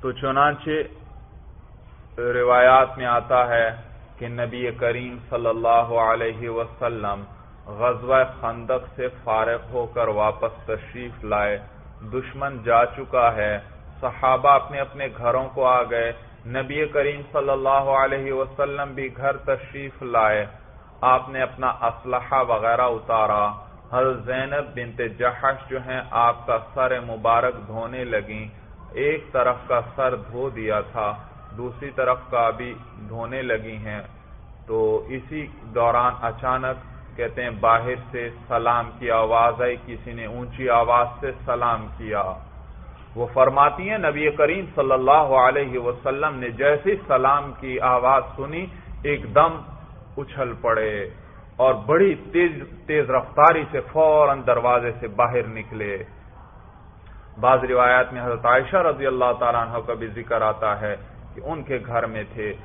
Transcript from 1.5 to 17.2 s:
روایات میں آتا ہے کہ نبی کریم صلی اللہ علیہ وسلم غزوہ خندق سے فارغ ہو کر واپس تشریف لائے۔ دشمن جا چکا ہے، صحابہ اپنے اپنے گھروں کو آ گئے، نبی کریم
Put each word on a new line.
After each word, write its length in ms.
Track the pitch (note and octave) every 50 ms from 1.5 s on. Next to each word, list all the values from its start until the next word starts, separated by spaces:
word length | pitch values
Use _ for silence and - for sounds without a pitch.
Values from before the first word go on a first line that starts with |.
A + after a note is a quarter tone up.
| - - - - - - - - - - - - - -
روایات 800 | A#2+ A#2+ B2 B2 B2 B2 B2 B2 B2 B2+ B2+ C3+ C3 C3 - C3
میں 80 | B2+
آتا 420 | B2 A#2+ A#2+ A#2 - C3 B2+ B2 A#2+
ہے 240 | A#2 A#2 A#2 A2+ A2+ A#2+ - - - - - - - -
کہ 100 | B2 A#2
نبی 440 | A#2+ A#2+ A#2+ A#2+ A#2+ B2 B2 A#2+ A2+ A#2+
کریم 380 | B2 A#2+ A#2 B2 B2 B2 B2 A#2+ A#2 -
صلی 180 | C3 A#2+ A#2 A#2
اللہ 440 | A2 A2+ A2+ A#2 A#2 A#2 A#2 A#2 A#2
علیہ 560 | A#2 A2+ A2 A2+ A2+ A#2 A2+ A2+ G#2+ A#2+ A#2+
وسلم 760 | A2+ A2+ A#2 A2+ - - A#2+ A#2+ A#2+ A2+ G#2 G2+ G2+ G2+ G2+ G2+ - - - - - - -
غزوہ 580 | G2+ G#2 G#2 A#2 B2 B2 A#2 A#2+ B2 C3 C3 C3 B2+ - -
خندق 460 | - A2+ A#2 A#2+ A#2 A2+ C3 B2+ B2 - -
سے 120 | - B2+ B2+ B2+ - -
فارغ 340 | A#2 A2 A2 A2 A2+ A#2 A#2 A2+ A2
ہو 140 | A#2+ B2 A#2+
کر 220 | A2+ A#2 A#2+ A#2 A2+
واپس 580 | G#2+ G#2 G#2+ G#2+ G#2 - - A2+ - - -
تشریف 580 | - A2+ G#2+ - - - A#2+ B2 A#2+ A#2 - A2+
لائے۔ 340 | G#2+ G#2+ G#2 G#2 G#2 G#2 G2+ G#2 - - - - - - - A2 G#2+ G#2+
دشمن 440 | B2+ B2+ - - C3+ C#3 C#3 C#3 B2 G#2+
جا 220 | A#2 A#2 A#2 A#2+
چکا 500 | A#2+ - - C3+ B2+ - B2+ A#2+ A#2 A2+
ہے، 240 | A2 G#2 G#2 G#2 G2+ G2+ - - - - - - -
صحابہ 480 | - B2+ A#2 - - C3 C3 B2+ C3 C#3+
اپنے 300 | C#3+ C3+ - - C#3 C#3
اپنے 280 | C#3 C3+ - C#3+ C#3 C3 G#2+ G#2
گھروں 320 | A#2+ A#2+ A#2 B2+ C3 C3+ C3
کو 120 | C3 C3
آ 180 | B2+ B2+ B2 A#2+
گئے، 280 | A2 A#2 A#2 A#2 A#2 A#2 - - - - - -
نبی 400 | A#2 A#2+ C3 C3+ C3 C#3+ D3 D#3
کریم 360 | D3 - D3 C#3 C#3+ D3 C#3+